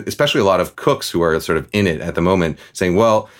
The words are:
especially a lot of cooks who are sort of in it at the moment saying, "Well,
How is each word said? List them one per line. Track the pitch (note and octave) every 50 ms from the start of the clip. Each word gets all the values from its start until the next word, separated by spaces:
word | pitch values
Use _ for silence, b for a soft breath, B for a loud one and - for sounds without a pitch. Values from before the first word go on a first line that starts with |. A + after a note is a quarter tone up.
| G2+
especially | - - - D3 C#3+ - C#3+
a | G2+
lot | G2 F#2 F2+
of | F2 - -
cooks | - - D3 C#3+ C#3+ - -
who | - E2+
are | E2+ E2 D#2+ D#2+
sort | - - E2
of | D#2 C#2 -
in | - G#2 G2
it | F2+ D#2 C2+
at | C#2 E2+ D2+
the | E2
moment | E2+ F2+ F#2+ F#2 E2+ D#2+ D2+ B B B B
saying, | - F#2+ F2+ F2
"Well, | G2+ A2+ A2+ G#2+ G#2+ - B B